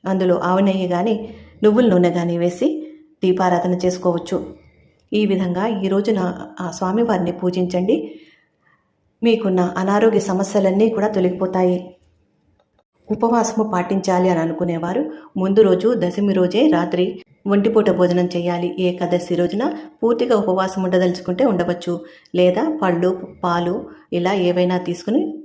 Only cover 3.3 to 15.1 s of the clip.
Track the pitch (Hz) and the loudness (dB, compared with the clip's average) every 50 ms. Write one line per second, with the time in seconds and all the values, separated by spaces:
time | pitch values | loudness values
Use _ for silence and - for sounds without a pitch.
3.3 | 180 185 185 180 180 170 175 180 180 175 - 180 180 - - 180 170 170 - - | 2 2 2 2 2 2 0 0 -2 0 0 -2 -2 0 -2 -2 -2 -2 -4 -4
4.3 | 190 - - - - - _ - _ _ _ _ _ _ _ _ - 208 214 196 | -6 -6 -6 -8 -16 -20 _ -20 _ _ _ _ _ _ _ _ -2 -2 0 0
5.3 | 196 185 190 180 175 180 202 233 226 190 190 190 196 196 202 233 214 190 180 175 | 0 0 0 -2 -2 -2 -2 -2 -2 -2 -2 0 0 0 0 0 0 0 0 -2
6.3 | 175 - - - - - 185 190 185 - 190 185 185 226 233 233 208 180 175 175 | -4 -8 -14 -16 -12 -10 -10 -10 -6 -6 -4 -2 0 0 0 0 0 0 0 -2
7.3 | 175 - 185 180 180 185 180 175 185 180 185 208 269 311 - - - - - _ | -4 -2 -4 -2 0 0 -2 -2 -2 -2 0 0 0 0 -2 -8 -14 -18 -20 _
8.3 | _ _ _ _ _ _ _ _ _ _ _ _ _ _ _ _ _ _ - 233 | _ _ _ _ _ _ _ _ _ _ _ _ _ _ _ _ _ _ 2 2
9.3 | 226 220 220 196 185 180 180 180 - - 190 190 202 208 220 226 202 196 - - | 2 2 2 0 2 2 0 0 -2 -2 -2 0 2 4 4 4 4 2 0 0
10.3 | 185 190 196 - - 208 190 190 185 196 220 226 226 202 208 214 208 196 185 180 | -2 -2 -2 0 0 2 2 2 4 4 2 2 2 0 -2 0 0 0 0 0
11.3 | 180 180 190 180 185 185 185 180 180 180 180 - - _ _ _ _ _ _ _ | 0 -2 -4 -2 0 2 2 2 2 0 -4 -10 -18 _ _ _ _ _ _ _
12.3 | _ _ _ _ _ _ _ _ _ _ _ _ _ _ _ - 214 214 233 233 | _ _ _ _ _ _ _ _ _ _ _ _ _ _ _ -6 -2 0 0 2
13.3 | 233 240 220 226 - 214 214 214 196 180 180 180 196 196 180 196 185 180 185 185 | 2 2 0 0 0 -2 -2 0 0 -2 -2 0 -2 -2 0 2 2 2 4 2
14.3 | 180 165 160 165 160 - 180 175 170 165 165 175 190 247 302 - | 2 2 0 -2 -2 -4 -4 -4 -2 -4 -4 -4 -2 -2 -4 -4